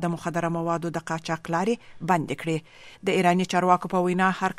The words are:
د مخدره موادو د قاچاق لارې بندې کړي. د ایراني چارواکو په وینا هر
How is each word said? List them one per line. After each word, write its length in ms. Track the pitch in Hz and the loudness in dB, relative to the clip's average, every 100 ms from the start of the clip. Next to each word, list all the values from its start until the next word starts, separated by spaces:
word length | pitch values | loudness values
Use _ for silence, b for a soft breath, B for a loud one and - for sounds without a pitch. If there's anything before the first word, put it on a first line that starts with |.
د 100 | 170 165 | 0 -4
مخدره 360 | 175 165 170 170 | -4 -2 -2 -2
موادو 360 | 165 170 170 160 | -2 -2 -2 -6
د 80 | - | -6
قاچاق 400 | 165 - 160 - | -6 -4 -8 -2
لارې 200 | 165 202 233 b b 165 | -2 0 -2 b b 0
بندې 260 | 180 139 160 | 0 0 -6
کړي. 160 | 165 160 B B B B 190 | -4 -4 B B B B -2
د 120 | 185 | 2
ایراني 280 | 180 180 185 | 4 4 2
چارواکو 360 | 180 180 180 190 | 2 4 4 2
په 100 | 185 | 0
وینا 240 | 180 180 185 180 | 0 2 2 2
هر 140 | 190 | -2